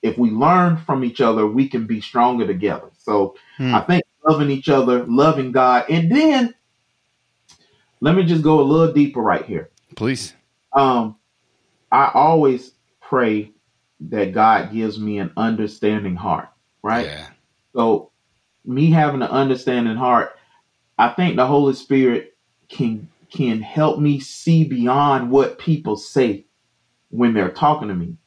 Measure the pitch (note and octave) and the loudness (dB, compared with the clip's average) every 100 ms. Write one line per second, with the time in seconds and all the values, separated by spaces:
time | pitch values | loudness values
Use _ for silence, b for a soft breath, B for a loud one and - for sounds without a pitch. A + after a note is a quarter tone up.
0 | A2+ A2 A#2+ G#2+ C#3+ F3+ F3+ D#3+ - C3+ | -4 0 0 2 2 4 2 0 -2 -4
1 | B2 A#2 A#2+ A2 G#2+ A2+ C3+ B2 A2 A2 | -4 0 0 2 0 0 -2 -2 -6 -8
2 | - B2 B2 B2 G2+ F#2 G2 - - _ | -6 0 0 0 -4 -2 -4 -6 -12 _
3 | - G#2 G2 - b b C3 A#2 A#2 F3 | -4 -2 -2 -6 b b -2 -2 2 -2
4 | - _ D#3 D3+ C#3+ C3+ D3 C#3 A#2+ B2 | -2 _ -2 0 0 -2 0 2 4 2
5 | A#2 A#2+ D3+ C#3 B2+ B2+ B2+ B2 - D#3+ | 0 2 2 2 -2 2 4 2 2 0
6 | E3 B3+ D#4 C4+ A#3+ - _ _ _ _ | 2 4 4 4 0 -6 _ _ _ _
7 | _ _ _ _ _ _ _ _ _ _ | _ _ _ _ _ _ _ _ _ _
8 | C#3 F3+ E3+ E3 D3+ D#3 C#3 D#3+ D#3+ D3 | 0 2 2 2 2 2 4 2 2 2
9 | C#3+ C3 A2 F2+ - F2+ - _ _ - | 0 0 -2 -2 -4 -10 -10 _ _ -8
10 | A2+ B2+ - _ _ _ _ C#3 C3+ B2 | -6 -6 -10 _ _ _ _ 0 0 0
11 | A2+ - _ _ _ _ _ _ _ B2 | -4 -10 _ _ _ _ _ _ _ 0
12 | C#3+ - D3+ E3 C#3+ B2 - _ _ _ | 2 2 2 4 2 0 -8 _ _ _
13 | - C3 A#2 G#2+ G#2+ _ _ _ _ _ | -6 -2 0 -2 -6 _ _ _ _ _
14 | D#2 F#2+ F#2+ F#2 F#2+ G2 - A2 A2 G#2 | -10 -4 -4 2 2 2 0 -4 -6 -4
15 | G#2+ G#2 F#2 - A2+ A2 G#2+ - G#2+ G#2+ | -6 -6 -6 -4 -4 -2 -6 -2 -2 -2
16 | G2 F2 F#2 D#2+ - _ _ _ G#2 A2+ | -4 -6 -4 -6 -6 _ _ _ -4 -4
17 | A#2 D2 D2+ _ _ _ _ B2 A#2 G#2 | -4 -10 -18 _ _ _ _ -4 0 0
18 | - _ _ _ _ _ - B2+ D#3+ E3 | -4 _ _ _ _ _ -8 0 2 4
19 | D3+ C#3 A#2+ C3 C3+ B2+ - B2 A#2 A2 | 2 0 -4 -2 0 0 -2 -2 -2 -2
20 | B2+ A#2+ - - b b _ _ _ - | 0 0 0 -10 b b _ _ _ -2
21 | A#2+ - F3+ - B2+ C#3+ C#3+ C3 - C3+ | -2 2 0 2 2 2 2 -2 -2 2
22 | B2+ A2+ - _ _ _ _ - A#2+ A2 | 2 0 -4 _ _ _ _ -6 -4 -4
23 | - _ _ - C3 A2 A2 - D3+ D3+ | -12 _ _ -4 -2 -2 -6 -2 0 2
24 | D3 C#3+ C3+ - - E3 D3+ B2+ A#2+ C3+ | 0 0 -6 -10 0 2 2 0 0 2
25 | C#3+ C3+ A#2+ C3+ C3 - - D3+ - G#2 | 2 0 2 2 2 -2 -4 -2 -2 -8
26 | - - B2 G2+ _ _ _ _ _ _ | -4 0 0 -2 _ _ _ _ _ _
27 | _ A2+ A#2+ A2 F#2 - - D3 G#2+ F#2 | _ -2 0 2 -2 0 0 0 -4 -8
28 | E2+ - | -8 -12